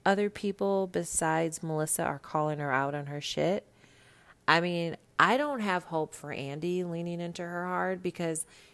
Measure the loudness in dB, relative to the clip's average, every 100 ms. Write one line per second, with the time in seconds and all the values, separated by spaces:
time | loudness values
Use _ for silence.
0 | 2 4 2 -2 -4 0 0 2 0 -2
1 | -2 0 2 2 0 -2 -4 -2 0 0
2 | 0 -2 -4 0 0 0 0 2 2 -2
3 | -6 -6 -4 0 2 0 -4 -18 -20 -20
4 | -20 -20 -20 -2 4 4 4 0 -2 -6
5 | -4 4 6 6 2 -2 0 -2 -2 -2
6 | -2 -6 -8 -6 -6 -4 -2 -2 -2 -4
7 | -4 -4 -6 -6 -6 -6 -2 0 0 -2
8 | -4 -2 -2 -2 -6 -12 -20